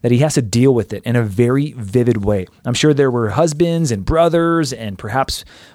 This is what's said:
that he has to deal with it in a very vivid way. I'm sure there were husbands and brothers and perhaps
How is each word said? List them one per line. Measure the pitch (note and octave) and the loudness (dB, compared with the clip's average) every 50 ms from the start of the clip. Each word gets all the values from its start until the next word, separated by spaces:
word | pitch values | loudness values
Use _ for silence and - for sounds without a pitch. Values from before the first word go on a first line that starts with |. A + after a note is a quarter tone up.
| - | 0
that | A#2+ | 2
he | A#2+ A#2+ | 2 2
has | D3 D#3 - | 2 2 2
to | D3+ B2 | 0 -2
deal | G2 F#2 A#2+ B2+ C#3 C3 | 0 0 4 4 4 4
with | A2+ G2+ - G#2 | 2 0 -2 -8
it | G2+ - | -8 -6
in | A#2+ A#2 | -2 -2
a | B2 A#2 | 0 -2
very | G#2 F#2+ G#2 A#2+ A#2+ B2+ C#3 C#3+ D3+ A#2+ | -2 0 0 2 2 2 0 -2 -4 -8
vivid | B2+ A2 F#2+ G2+ B2 A#2+ A#2+ A#2 G#2+ G2 | -12 -12 -2 0 0 2 2 0 0 0
way. | G#2 G#2 G2 F#2 - _ _ _ | -2 -2 -2 -4 -8 _ _ _
I'm | A#2+ B2 | -4 -2
sure | - - D#3 D3 | 2 2 2 4
there | C#3+ C#3+ C3+ | 4 2 0
were | A#2+ A#2+ A2+ G#2+ | 0 0 -2 -2
husbands | G2+ C#3+ E3 E3 D3+ D3 F3 E3+ E3 E3 E3 C#3 | 0 0 0 0 0 0 -2 0 0 -2 -2 -2
and | A#2 G2 F#2 | -2 -4 -2
brothers | - D#3 D#3+ E3+ E3+ D#3+ E3+ E3+ E3 E3+ E3 D#3 B2 | -2 2 2 2 2 2 2 2 2 0 0 -2 -4
and | B2+ A2 A2+ G#2 F#2+ - | -6 -8 -10 -10 -10 -10
perhaps | - G#2+ G#2+ C3+ C3 - - - - - - - - - _ | -10 -4 -4 -2 -2 -2 -6 -12 -12 -18 -20 -20 -20 -20 _